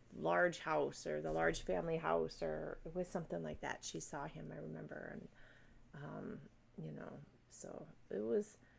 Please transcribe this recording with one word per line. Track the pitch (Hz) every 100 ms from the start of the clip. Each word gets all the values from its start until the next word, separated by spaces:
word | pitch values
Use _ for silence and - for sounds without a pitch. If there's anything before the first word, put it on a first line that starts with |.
| - -
large | 160 175 175 165
house | 160 151 139 - -
or | 151
the | 156
large | 160 165 165
family | - 180 165 165
house, | 160 165 160 -
or | 160 156 156 - 165
it |
was | 175 175
something | 180 160 170
like | 160 156
that. | 139 -
She | - 160
saw | - 151 151
him, | 156 156
I | 156
remember, | 156 160 151 - -
and, | - - - - - - - - 143
um, | 147 - - - 143 - - -
you | 156
know, | 151 - - 143 - -
so | - - - 160 - -
it | 196
was, | 220 220 208 - -